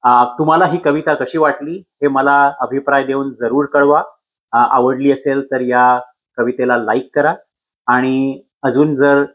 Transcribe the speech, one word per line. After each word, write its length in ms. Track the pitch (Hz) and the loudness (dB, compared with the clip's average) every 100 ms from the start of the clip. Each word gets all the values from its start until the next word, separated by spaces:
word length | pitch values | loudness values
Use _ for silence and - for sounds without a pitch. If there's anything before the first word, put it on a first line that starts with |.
अ, 200 | 123 123 | 4 2
तुम्हाला 420 | 123 - 156 160 180 | 2 -2 0 2 2
ही 120 | 170 | 0
कविता 360 | 151 147 156 | -2 -2 -2
कशी 240 | 147 127 165 | -4 -4 -2
वाटली 400 | 151 139 143 180 | -2 -2 -8 -12
हे 300 | 185 _ 143 | -14 _ -2
मला 440 | 135 139 143 143 139 | 0 2 2 2 0
अभिप्राय 440 | 123 135 135 139 | -6 -4 -2 -2
देऊन 300 | 131 135 139 | 0 -4 -6
जरूर 320 | 117 120 131 143 | -6 -2 -2 0
कळवा. 340 | 147 143 147 - _ _ _ _ | 2 4 2 0 _ _ _ _
अ, 60 | 117 | 0
आवडली 540 | 120 131 127 131 139 | 2 2 0 0 0
असेल 400 | 135 143 139 135 | 0 0 -4 -2
तर 100 | 135 | -4
या 380 | 123 123 127 123 123 _ _ - | 0 2 4 2 -2 _ _ -4
कवितेला 400 | 120 127 123 120 | -4 -2 -2 -2
लाईक 320 | 107 113 127 - | 0 -4 -2 -2
करा 180 | 147 143 _ _ _ _ - | -2 -2 _ _ _ _ -2
आणि 560 | 123 127 131 135 135 _ _ | 0 0 -2 -4 -6 _ _
अजून 320 | 135 123 151 143 | -2 0 0 2
जर 300 | 143 139 143 | 2 2 0